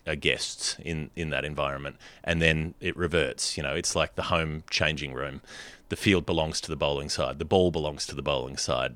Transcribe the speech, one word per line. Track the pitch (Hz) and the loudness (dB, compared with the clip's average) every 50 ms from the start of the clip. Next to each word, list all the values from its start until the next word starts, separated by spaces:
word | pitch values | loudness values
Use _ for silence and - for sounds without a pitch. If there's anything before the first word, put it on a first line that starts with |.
| - | -6
are | 80 78 | -6 -4
guests | 71 78 76 62 - - - - - - - - - | 0 2 2 2 2 -2 -6 -6 -6 -6 -6 -6 -6
in, | - 82 82 78 76 - - | -6 -6 -4 -4 -6 -6 -6
in | 85 82 76 | -6 -4 -2
that | 69 67 69 | -2 -4 -4
environment, | 76 73 73 71 69 69 69 71 71 - - - - - - - | -4 -2 -2 -2 -2 -2 -4 -8 -10 -12 -14 -18 -20 -20 -8 -4
and | - 85 82 | 0 2 6
then | 82 80 78 78 78 85 - - | 6 6 6 6 2 -2 -6 -6
it | - 90 78 | -4 -4 -2
reverts. | 80 87 80 85 82 71 65 - - - - - | 0 0 2 4 2 2 2 0 -2 -4 -4 -4
You | 82 73 | -4 -4
know, | 67 73 | -4 -2
it's | 87 - - - | -2 -2 0 2
like | 82 78 - - | 2 0 0 0
the | - 85 | -4 -2
home | - 90 82 80 78 78 78 - - | 0 2 2 2 0 -2 -6 -6 -4
changing | - - - 76 78 69 73 69 64 | -2 2 2 2 0 0 -4 -6 -6
room. | 64 69 69 69 71 - - - - - - - - - - | -6 -6 -6 -8 -10 -14 -16 -16 -16 -16 -18 -20 -20 -10 -8
The | - | -6
field | - - 107 95 87 80 | 2 6 6 6 6 6
belongs | - 87 80 78 80 78 - | 2 2 2 2 0 -2 -4
to | - - | -6 -6
the | 78 | -2
bowling | 71 76 71 73 69 71 73 | 0 0 0 0 0 -2 -4
side. | - - 73 62 73 | -2 -2 -2 -2 -2
The | 73 80 | -4 0
ball | - 104 95 90 90 | 2 4 6 6 4
belongs | 80 82 76 76 73 73 - | 2 0 -2 -4 -4 -6 -8
to | - - | -8 -6
the | 69 69 | -4 -2
bowling | 76 71 65 62 65 71 | -2 -2 -2 -2 -4 -6
side. | - - - 67 62 65 64 62 | -4 -2 -2 0 0 0 -2 -4